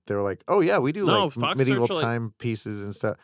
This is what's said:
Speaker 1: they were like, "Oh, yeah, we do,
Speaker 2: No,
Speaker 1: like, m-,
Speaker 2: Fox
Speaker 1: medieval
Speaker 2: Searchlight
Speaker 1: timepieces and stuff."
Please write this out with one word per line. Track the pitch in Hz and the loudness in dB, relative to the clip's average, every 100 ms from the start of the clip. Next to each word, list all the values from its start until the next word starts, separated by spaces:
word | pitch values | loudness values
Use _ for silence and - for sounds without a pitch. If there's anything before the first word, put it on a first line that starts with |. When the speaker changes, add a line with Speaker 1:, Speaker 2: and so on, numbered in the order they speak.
| - | -6
Speaker 1:
they | 101 | -2
were | |
like, | 101 92 - | -2 -4 0
"Oh, | 196 | 2
yeah, | 170 202 | 4 2
we | 135 | 0
do, | 170 185 | 0 2
Speaker 2:
No, | 202 185 | 2 2
Speaker 1:
like, | 120 | -2
m-, | |
Speaker 2:
Fox | 139 131 | -2 0
Speaker 1:
medieval | 131 131 117 | 2 2 2
Speaker 2:
Searchlight | 180 | 2
Speaker 1:
timepieces | - 117 113 - 120 110 - 104 | 0 -2 -6 -6 -6 -4 -6 -8
and | 101 | -8
stuff." | 101 113 - | -4 -4 -4